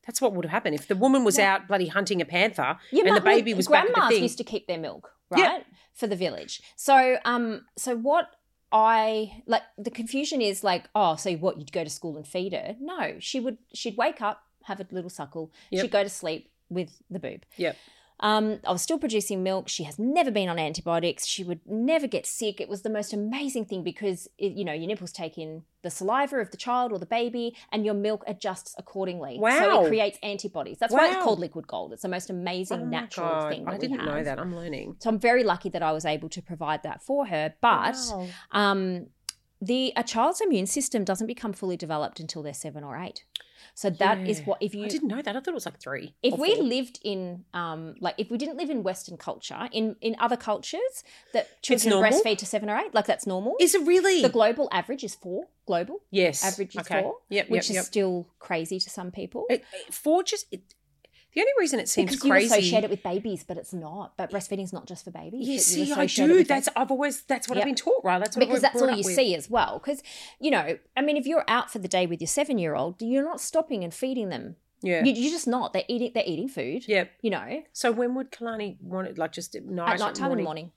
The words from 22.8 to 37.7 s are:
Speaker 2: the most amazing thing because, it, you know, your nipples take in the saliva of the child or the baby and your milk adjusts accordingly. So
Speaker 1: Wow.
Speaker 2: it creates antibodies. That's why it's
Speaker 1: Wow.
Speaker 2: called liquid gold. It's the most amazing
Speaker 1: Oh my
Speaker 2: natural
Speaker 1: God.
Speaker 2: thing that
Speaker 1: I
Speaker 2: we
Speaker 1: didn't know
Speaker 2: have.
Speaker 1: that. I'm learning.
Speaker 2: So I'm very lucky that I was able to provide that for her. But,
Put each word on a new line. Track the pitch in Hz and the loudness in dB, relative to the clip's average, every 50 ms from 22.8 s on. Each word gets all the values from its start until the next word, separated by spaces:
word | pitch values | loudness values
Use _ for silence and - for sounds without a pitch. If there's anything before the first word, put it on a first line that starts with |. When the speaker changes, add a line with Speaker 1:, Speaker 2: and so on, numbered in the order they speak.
Speaker 2:
the | - 220 | -6 -4
most | 220 208 208 - - | -4 -4 -4 -4 -6
amazing | 208 208 214 240 277 294 277 262 247 214 | -4 -4 -4 -4 -4 -6 -4 -4 -6 -6
thing | - 208 185 | -4 -6 -6
because, | 165 175 165 - 214 202 185 175 - - _ | -6 -6 -8 -4 -4 -4 -4 -4 -10 -18 _
it, | _ 196 196 | _ -4 -4
you | - 190 | -4 -4
know, | 202 170 151 | -6 -4 -4
your | 160 165 180 | -6 -4 -6
nipples | 214 196 180 170 | -6 -6 -8 -14
take | - - 175 160 - - | -10 -10 -10 -10 -8 -10
in | 160 156 156 160 160 _ _ _ | -12 -12 -12 -14 -16 _ _ _
the | - 175 | -10 -10
saliva | - - 190 196 226 269 285 285 285 262 | -8 -4 -2 0 2 2 0 0 -2 -4
of | 214 180 | -4 -4
the | - - | -8 -10
child | - 247 240 247 247 247 | -4 -2 0 0 0 0
or | 214 185 | -2 -6
the | 185 | -4
baby | - 233 233 233 240 233 240 233 233 233 - - _ | -2 -2 -2 -2 -2 -4 -4 -6 -6 -8 -10 -14 _
and | - 214 208 | -4 -2 -2
your | 214 214 | 0 0
milk | 202 202 214 214 208 - | 0 0 -2 -2 -4 -6
adjusts | - 202 185 - 202 185 185 - - - | -10 -10 -6 -6 -6 -6 -6 -12 -16 -18
accordingly. | - - - - 196 190 185 175 180 151 - 240 | -18 -20 -12 -6 -6 -4 -4 -4 -6 -8 -10 -4
So | 220 | 2
Speaker 1:
Wow. | 208 226 254 302 370 403 381 233 180 | 4 4 6 6 6 6 8 6 6
Speaker 2:
it | 160 | 6
creates | 220 220 208 202 - - | 4 2 2 0 -2 -4
antibodies. | - 208 202 196 - 196 - 165 135 - - - | -8 -8 -6 -6 -8 -6 -6 -6 -8 -8 -4 -2
That's | 233 226 | 0 4
why | 220 277 320 | 6 6 6
it's | 339 370 | 6 4
Speaker 1:
Wow. | 381 370 | 2 2
Speaker 2:
called | 254 214 180 | 2 2 2
liquid | 175 165 - 165 - | -2 -8 -8 -12 -12
gold. | - - - 90 76 113 | -8 -8 -8 -8 -8 -12
It's | - | -10
the | - 185 | -6 -6
most | 180 185 180 - | -6 -6 -6 -8
amazing | 185 180 175 175 180 180 190 185 202 170 | -8 -6 -4 -4 -4 -4 -4 -4 -6 -6
Speaker 1:
Oh | 165 | -4
my | - | -4
Speaker 2:
natural | 160 160 - - - 190 170 | -4 -4 -6 -6 -8 -4 -2
Speaker 1:
God. | 170 160 156 156 151 | -2 0 0 -2 -2
Speaker 2:
thing | 147 156 165 | -4 -6 -6
that | 165 | -8
Speaker 1:
I | - - | -6 -4
Speaker 2:
we | - 254 | -4 -4
Speaker 1:
didn't | 277 240 - | -4 -4 -4
know | 151 143 | -4 -4
Speaker 2:
have. | 151 156 | -2 -4
Speaker 1:
that. | 147 135 - | -4 -4 -6
I'm | 170 180 175 | -6 -8 -8
learning. | 170 170 170 147 127 101 - 170 - | -8 -8 -8 -8 -8 -10 -12 -14 -4
Speaker 2:
So | - 226 | -2 0
I'm | 220 202 | 0 2
very | 180 233 240 254 | 4 4 4 6
lucky | 247 202 175 175 - 190 | 4 2 0 0 -2 -6
that | - 170 | -4 -2
I | 165 156 | 0 0
was | 156 156 160 | 0 0 0
able | 160 151 156 165 160 | -2 -2 -2 -4 -8
to | - 180 | -12 -12
provide | - - 175 160 165 147 156 151 | -12 -12 -10 -6 -2 -2 -2 -2
that | - 160 - - | -4 -8 -10 -10
for | - - 269 285 277 208 | -4 -2 0 0 0 0
her. | 180 156 151 156 156 _ | -2 -2 -2 -2 -2 _
But, | - 240 | 6 6